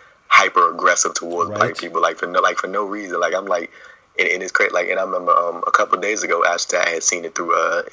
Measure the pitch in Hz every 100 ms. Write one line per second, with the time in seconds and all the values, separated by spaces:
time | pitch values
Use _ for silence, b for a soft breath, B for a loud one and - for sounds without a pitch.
0 | B B - 98 98 90 85 87 90 87
1 | 87 85 85 87 85 85 82 82 85 85
2 | 82 82 87 90 92 90 90 98 101 104
3 | 95 87 85 92 98 87 85 B B B
4 | B - 92 90 92 - 101 87 90 92
5 | 95 92 87 87 87 85 - - 104 92
6 | 101 107 85 85 85 85 - 90 87 82
7 | - 92 82 90 85 82 85 85 -